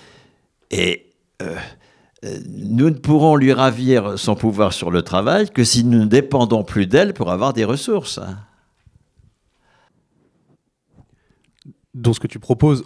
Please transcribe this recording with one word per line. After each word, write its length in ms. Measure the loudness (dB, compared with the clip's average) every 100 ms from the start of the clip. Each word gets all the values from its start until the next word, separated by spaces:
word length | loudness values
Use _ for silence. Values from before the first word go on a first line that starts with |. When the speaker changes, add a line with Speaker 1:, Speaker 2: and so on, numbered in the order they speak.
| -20 _ _ _ _ _ _
Speaker 1:
Et, 440 | -2 -2 -4 _ _ _ -14
euh, 140 | -12 -12 -16 -20 _ _ _ _
euh, 140 | -14 -14 -14
nous 420 | -12 -4 0 0
ne 60 | 0
pourrons 400 | 2 4 4 4
lui 160 | 4
ravir 680 | 4 0 0 2 2 0 -4
son 160 | -2
pouvoir 380 | 0 0 2 0
sur 180 | 0 -2
le 120 | -2
travail 480 | 0 -2 0 0 0
que 140 | 0
si 200 | 2 2
nous 160 | 4 4
ne 60 | 4
dépendons 580 | 4 4 0 2 0
plus 220 | -2 -2 2
d'elle 260 | 2 2
pour 160 | -2 -4
avoir 220 | -2 -2
des 120 | -2
ressources. 560 | -2 -2 -4 -4 -4 -10 -12 -14 -18 _ _ _ _ _ _ _ _ _ _ _ _ _ _ _ _ _ _ _ _ _ _ _ _ _ _ _ _ _ _ _ -20 -20 _
Speaker 2:
Donc 200 | -2 0
ce 60 | 0
que 60 | -4
tu 120 | -8
proposes, 460 | -4 2 2 2